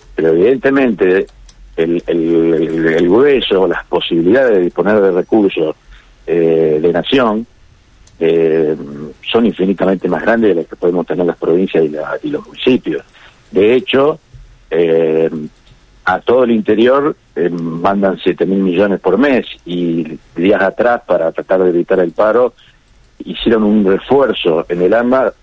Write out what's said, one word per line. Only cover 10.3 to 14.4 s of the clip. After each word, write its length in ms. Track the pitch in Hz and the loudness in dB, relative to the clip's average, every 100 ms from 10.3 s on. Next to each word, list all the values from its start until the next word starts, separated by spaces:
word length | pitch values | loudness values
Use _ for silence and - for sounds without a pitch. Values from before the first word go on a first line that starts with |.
| 113 110 | 0 2
de 120 | 85 | 0
las 60 | 78 | -4
que 80 | - | -4
podemos 320 | 90 90 85 | -2 -2 -4
tener 180 | 82 87 | -2 -2
las 120 | 82 | -2
provincias 460 | - 82 95 85 | -2 0 0 0
y, 60 | 80 | -2
la, 300 | 76 76 - | -4 -8 -8
y 80 | - | -6
los 160 | 147 - | -8 -10
municipios. 580 | - - - - 104 - _ - _ _ | -4 0 0 -2 -8 -10 _ -20 _ _
De 240 | 92 104 | 0 2
hecho, 460 | 127 - 131 143 160 _ - | 2 0 0 0 -2 _ -20